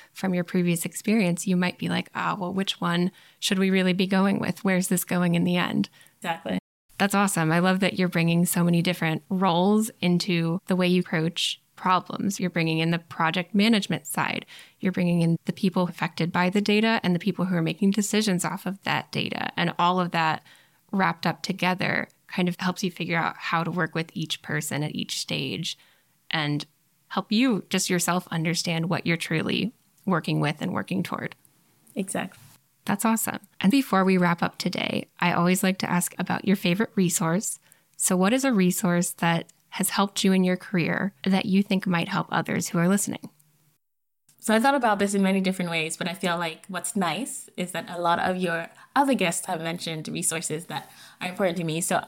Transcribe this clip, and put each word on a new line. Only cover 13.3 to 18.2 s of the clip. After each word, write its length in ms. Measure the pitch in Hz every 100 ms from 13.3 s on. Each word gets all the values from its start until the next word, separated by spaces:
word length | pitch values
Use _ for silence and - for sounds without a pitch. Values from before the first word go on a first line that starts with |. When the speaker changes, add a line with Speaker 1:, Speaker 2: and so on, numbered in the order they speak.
| 175 170
Speaker 1:
management 500 | 202 214 220 - -
side. 400 | - - 143 - - - - -
You're 100 | 185
bringing 320 | - 175 175
in 160 | 165 165
the 80 | -
people 320 | - 190 185
affected 480 | 175 - - - 165
by 180 | 180 180
the 100 | 202
data 380 | 208 208 226 226
and 100 | 180
the 60 | 170
people 240 | 196 180
who 120 | 180 180
are 60 |
making 300 | 160 170 196
decisions 520 | 196 196 208